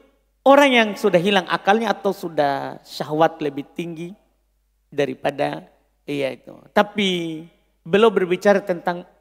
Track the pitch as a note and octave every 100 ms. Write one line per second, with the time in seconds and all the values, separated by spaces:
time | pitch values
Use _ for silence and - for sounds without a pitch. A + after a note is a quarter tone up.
0 | _ _ _ _ - C#4 C#4+ B3 A3 G3
1 | G#3 F3+ F3+ G3+ E3 D#3+ - G#3+ A3+ G3
2 | G3+ F3+ - D#3 C#3+ C#3 C3+ - - -
3 | C#3+ D3+ D#3+ D#3+ D3 C#3 C3+ - E3+ D#3+
4 | F3 G#3 _ _ _ _ _ _ _ C#3+
5 | C#3+ B2+ D3 C#3 D3 D#3 - _ _ _
6 | - D3 C3+ B2 - - - - G#3 G3+
7 | G3 F3+ E3 D#3+ E3 _ _ _ - G3
8 | A3+ G3 F#3 F3+ G3+ G3+ G3+ E3+ F3+ F3
9 | - _